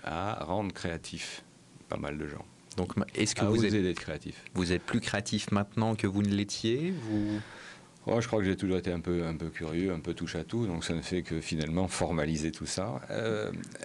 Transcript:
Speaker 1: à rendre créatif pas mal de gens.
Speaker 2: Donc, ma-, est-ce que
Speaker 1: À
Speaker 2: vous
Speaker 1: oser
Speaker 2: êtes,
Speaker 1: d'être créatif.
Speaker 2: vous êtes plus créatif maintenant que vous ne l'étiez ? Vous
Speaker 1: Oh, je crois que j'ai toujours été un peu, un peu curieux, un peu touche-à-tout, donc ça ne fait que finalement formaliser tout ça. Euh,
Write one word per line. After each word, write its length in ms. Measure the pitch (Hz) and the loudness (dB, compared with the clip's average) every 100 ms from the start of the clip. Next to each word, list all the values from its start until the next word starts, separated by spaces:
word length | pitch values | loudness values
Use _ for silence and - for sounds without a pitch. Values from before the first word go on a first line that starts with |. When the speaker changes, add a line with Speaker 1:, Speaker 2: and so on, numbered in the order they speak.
Speaker 1:
à 400 | - 80 101 - | -4 -2 -2 -4
rendre 280 | 76 98 98 | -2 0 -2
créatif 720 | - 90 82 - 85 - - - - - - - | -2 -4 -4 -6 -8 -8 -10 -16 -20 -20 -20 -8
pas 80 | - | -4
mal 220 | 73 76 | -4 -4
de 80 | 78 | -6
gens. 180 | 73 - - - - | -8 -12 -20 -8 -2
Speaker 2:
Donc, 180 | 90 - | -2 0
ma-, 120 | - - | -2 2
est-ce 180 | 107 | 0
que 80 | - | 4
Speaker 1:
À 40 | 101 | 4
Speaker 2:
vous 120 | 110 104 | 6 6
Speaker 1:
oser 100 | 104 | 4
Speaker 2:
êtes, 60 | |
Speaker 1:
d'être 160 | 92 82 | 4 0
créatif. 340 | - 76 82 - - | -4 -6 -8 -12 -4
Speaker 2:
vous 180 | 92 87 | 0 2
êtes 120 | 90 | 2
plus 160 | - 117 | 2 0
créatif 480 | - 104 101 107 - | 2 0 0 -2 2
maintenant 440 | 101 101 - 110 107 | 2 2 2 2 2
que 100 | 101 | 2
vous 160 | 98 | 4
ne 80 | 104 | 4
l'étiez ? 640 | 101 101 - 113 123 170 180 | 4 0 0 0 2 0 -2
Vous 380 | 110 107 104 104 - - - - - - - | 0 0 2 0 -4 -12 -16 -18 -20 -8 0
Speaker 1:
Oh, 140 | 117 | 2
je 60 | 117 | 4
crois 100 | 110 | 4
que 80 | 95 | 4
j'ai 100 | 92 | 4
toujours 220 | 98 92 | 2 2
été 140 | 92 | 2
un 80 | 87 | 0
peu, 260 | 82 87 82 | 0 0 0
un 100 | 78 | -2
peu 140 | 80 | -4
curieux, 420 | - 82 82 95 | -4 -2 0 0
un 80 | 82 | 0
peu 140 | 87 | -2
touche-à-tout, 540 | 82 85 85 76 117 110 | -4 -2 -4 -2 0 0
donc 160 | 82 | 0
ça 100 | - | 0
ne 80 | 82 | -2
fait 220 | 76 90 | 0 -2
que 180 | 80 80 | 0 -4
finalement 460 | - 80 76 82 92 | -2 0 2 2 2
formaliser 640 | - 82 82 76 80 80 | 2 2 2 2 2 0
tout 160 | 78 78 | -2 -4
ça. 340 | - 101 131 - | -4 -2 -4 -6
Euh, 420 | 101 113 107 107 87 - - | -4 0 0 -2 -6 -8 -10